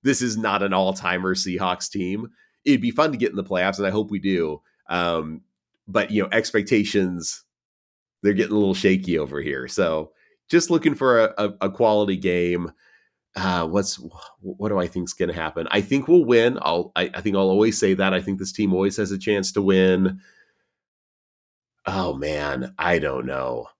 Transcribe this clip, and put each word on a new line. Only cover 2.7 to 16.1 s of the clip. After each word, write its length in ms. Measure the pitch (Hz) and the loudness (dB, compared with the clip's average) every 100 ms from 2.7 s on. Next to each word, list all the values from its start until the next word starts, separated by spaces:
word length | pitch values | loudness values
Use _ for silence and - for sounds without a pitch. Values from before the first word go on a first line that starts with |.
| 131 | 2
be 100 | 117 | 2
fun 200 | 117 156 | 0 0
to 60 | 127 | 2
get 140 | 110 | -2
in 40 | 95 | -2
the 80 | |
playoffs, 340 | 95 92 92 98 | -4 0 0 0
and 80 | 101 | -2
I 20 | |
hope 220 | 104 107 | -2 -2
we 80 | 101 | -4
do. 420 | 98 92 80 76 _ _ _ | 0 0 -2 -6 _ _ _
Um, 540 | 87 87 82 78 80 _ _ _ _ - | -2 0 -2 -4 -12 _ _ _ _ -4
but, 240 | 101 101 | -2 0
you 100 | 104 | 0
know, 80 | 92 | 0
expectations, 1120 | 107 113 107 98 113 104 104 92 87 80 - _ _ _ _ _ _ _ _ | 0 0 -2 2 0 2 0 0 -4 -8 -12 _ _ _ _ _ _ _ _
they're 120 | 101 | 0
getting 180 | 101 110 | 2 2
a 40 | 104 | 2
little 140 | 98 | 2
shaky 440 | 95 98 95 92 82 | 2 2 2 0 -2
over 240 | 71 71 | -2 -6
here. 260 | 69 67 64 | -6 -8 -8
So 440 | - 87 80 78 _ _ _ _ | -2 0 0 -6 _ _ _ _
just 200 | 165 165 | 0 2
looking 260 | 165 160 139 | 2 2 0
for 300 | 131 120 110 | 2 4 4
a, 80 | - | 2
a, 160 | 104 98 | -4 -2
a 80 | 98 | -4
quality 460 | 95 113 104 101 95 | 2 2 4 2 0
game. 540 | 95 87 87 87 85 - _ _ _ _ _ - | 0 0 0 -2 -4 -12 _ _ _ _ _ -6
Uh, 320 | 92 90 82 | -2 -2 0
what's, 280 | 95 95 - | -2 -2 -6
wh-, 440 | 80 - - _ | -12 -18 -20 _
what 280 | 95 95 104 | -16 -8 -4
do 100 | 101 | -2
I 80 | 87 | -2
think's 260 | 92 87 | -4 -8
gonna 200 | - 87 | -4 -4
happen? 340 | 82 78 82 82 | -2 -6 -6 -2
I 100 | 101 | 0
think 260 | 101 139 | 0 -2
we'll 180 | 135 | 4